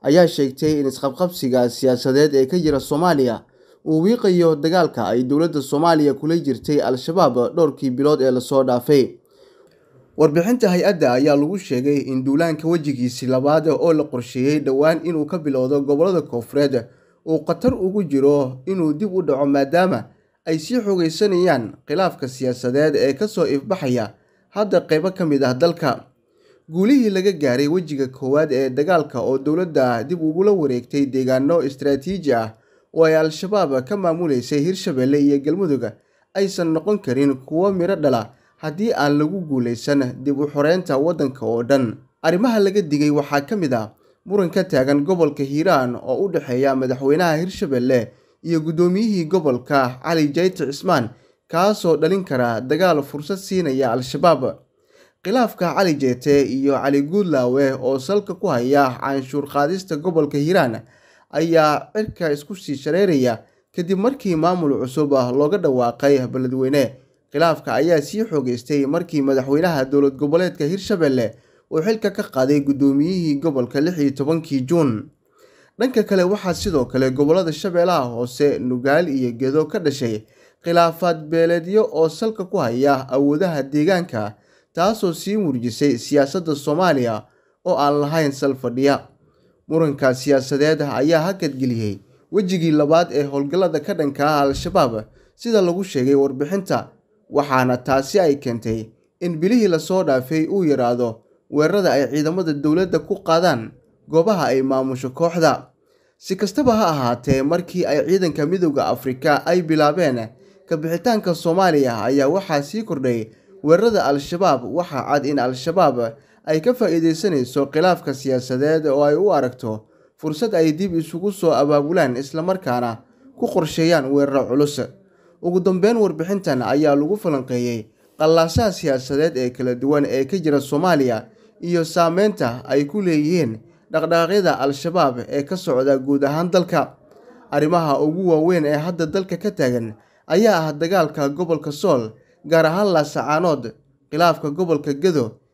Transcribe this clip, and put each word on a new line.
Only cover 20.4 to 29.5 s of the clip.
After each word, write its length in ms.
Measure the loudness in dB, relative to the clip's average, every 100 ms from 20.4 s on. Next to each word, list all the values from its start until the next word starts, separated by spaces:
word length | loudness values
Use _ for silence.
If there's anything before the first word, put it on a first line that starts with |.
| -4
ay 120 | -4
sii 220 | -2 -4
xoogeysanayaan 920 | 0 0 0 0 0 2 2 2 -2 -12 _
khilaafka 420 | 0 0 -2 -10
siyaasadeed 680 | -4 -4 -2 -2 2 2 2
ee 160 | 0
ka 160 | 0 -4
soo 180 | -2 0
ifbaxaya 680 | 0 -2 -4 -2 -2 -4 -10 _ _ _
hadda 320 | -4 0 0
qaybo 300 | 2 0 0
ka 140 | -2 0
mid 180 | 2
ah 100 | 0
dalka. 500 | 2 0 0 -2 -4 -8 _ _ _ _ _ _
Guulihii 400 | 0 4 4 4
laga 220 | 2 0
gaaray 360 | 0 0 2 2
wejiga 400 | 0 -2 -4 -4
koowaad 440 | -4 -2 0 2
ee 180 | 0 0
dagaalka 500 | -2 0 2 0 -4
oo 180 | -2 0
dowladda 640 | 0